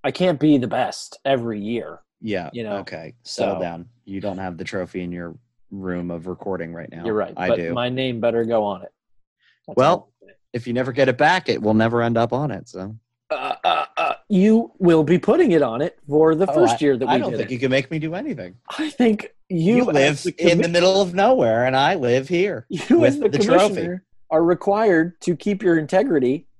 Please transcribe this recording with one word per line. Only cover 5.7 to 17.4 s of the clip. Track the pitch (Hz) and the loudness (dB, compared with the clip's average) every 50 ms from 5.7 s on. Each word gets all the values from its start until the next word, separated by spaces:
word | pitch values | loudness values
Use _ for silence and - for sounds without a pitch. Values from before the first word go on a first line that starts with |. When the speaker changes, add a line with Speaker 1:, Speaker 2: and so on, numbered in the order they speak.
Speaker 2:
room | 101 98 95 92 87 90 87 87 | -16 -10 -8 -6 -6 -6 -6 -6
of | 85 85 80 | -8 -8 -10
recording | 92 90 - - 101 95 87 82 82 85 | -10 -12 -10 -8 -8 -8 -6 -8 -10 -12
right | 85 78 - | -14 -14 -16
now. | - 82 85 | -16 -10 -6
Speaker 1:
You're | - 107 | -4 -4
right, | 107 101 - - | -4 -4 -6 -8
Speaker 2:
I | - 90 92 | -6 -2 -2
Speaker 1:
but | 117 | -2
Speaker 2:
do. | 90 85 82 | -2 -2 -4
Speaker 1:
my | 85 120 123 123 | -4 -4 -4 -4
name | 127 131 131 131 120 113 | -4 -4 -4 -4 -4 -2
better | 107 120 113 117 117 | -2 0 0 0 0
go | 113 117 113 104 | 0 0 0 0
on | 101 98 95 | -2 -6 -8
it. | 98 - _ _ _ _ _ _ _ _ _ _ _ _ _ _ _ | -12 -20 _ _ _ _ _ _ _ _ _ _ _ _ _ _ _
That's | - 101 | -4 0
Speaker 2:
Well, | 123 131 156 | 2 4 4
Speaker 1:
all | 175 - - _ _ _ | 2 0 -4 _ _ _
I'm | _ - | _ -20
saying. | - _ _ _ | -20 _ _ _
Speaker 2:
if | - 120 117 127 | -12 -10 -6 -4
you | 117 | -4
never | 123 127 131 | -2 -2 -2
get | 123 139 135 127 | 0 2 2 2
it | 120 - | 4 2
back, | 147 156 180 185 - - | 2 2 2 2 0 -2
it | 113 - | -4 0
will | - 107 107 | 0 2 2
never | 110 113 117 117 120 | 4 2 2 2 0
end | 117 117 117 | 0 2 2
up | 117 117 117 | 0 0 0
on | 123 131 151 139 | 0 -4 -4 -4
it. | 101 92 - - | -6 -8 -12 -14
So | - 92 92 101 110 113 _ _ _ _ _ _ | -14 -12 -12 -12 -14 -16 _ _ _ _ _ _
Speaker 1:
Uh, | - 127 135 139 - - - | -8 -6 -4 -6 -6 -2 0
uh, | 87 85 - 151 - _ | 0 0 0 -2 -4 _
uh, | - 165 - - - _ _ | -4 -2 -2 -4 -6 _ _
you | 208 180 190 220 220 226 233 - _ _ | 2 4 6 6 4 4 2 -2 _ _
will | 196 175 165 156 | 4 4 6 4
be | 156 139 180 175 | 4 4 2 2
putting | - - 247 339 359 247 | 4 2 4 4 4 4
it | 170 160 | 4 2
on | 143 117 110 120 | 2 2 0 -4
it | 147 175 - _ - 143 | -4 -4 -6 _ -8 0
for | 143 151 160 160 160 | 2 4 4 4 4
the | 156 190 - | 2 2 2
Speaker 2:
Oh, | - | 4
Speaker 1:
first | 160 175 - - | 4 4 4 4
Speaker 2:
I, | - 156 | 2 2
Speaker 1:
year | 143 135 | 2 2
that | 117 131 | 2 0
we | - 160 | 0 0
Speaker 2:
I | - | 0
don't | 302 208 | 0 -2
Speaker 1:
did | 117 | -4
Speaker 2:
think | - | -4